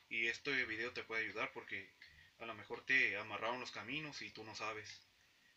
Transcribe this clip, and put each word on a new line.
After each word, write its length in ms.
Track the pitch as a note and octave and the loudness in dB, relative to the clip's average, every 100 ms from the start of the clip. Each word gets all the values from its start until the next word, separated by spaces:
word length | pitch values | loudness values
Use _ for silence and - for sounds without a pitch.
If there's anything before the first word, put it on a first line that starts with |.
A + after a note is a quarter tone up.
| - | -4
y 160 | A2+ A#2 | 2 2
este 400 | A#2 C#3 C3+ A#2+ | 2 2 2 2
video 280 | A2 A#2+ | 0 0
te 100 | A#2+ | -2
puede 200 | A2 A2+ | 0 0
ayudar 280 | A2 G#2+ C3 | 0 0 -2
porque 400 | A#2 A2 G2 F#2+ - - - - - | -2 -6 -6 -8 -14 -20 -20 -18 -10
a 80 | A2+ | -6
lo 80 | G#2+ | -6
mejor 280 | G2+ A#2+ - | -4 -4 6
te 280 | C3 A#2 G2+ | 8 8 4
amarraron 420 | A2 G2+ A2 B2 | -2 0 2 0
los 100 | A#2+ | -2
caminos 540 | A2+ G#2 D3 D3+ - | -6 -4 -4 -4 -6
y 80 | G#2+ | -8
tú 120 | A2 | -8
no 120 | A2 A2 | -8 -2
sabes. 520 | A2 G#2+ G#2+ - - - - - - | -2 -2 -6 -12 -16 -20 -20 -20 -20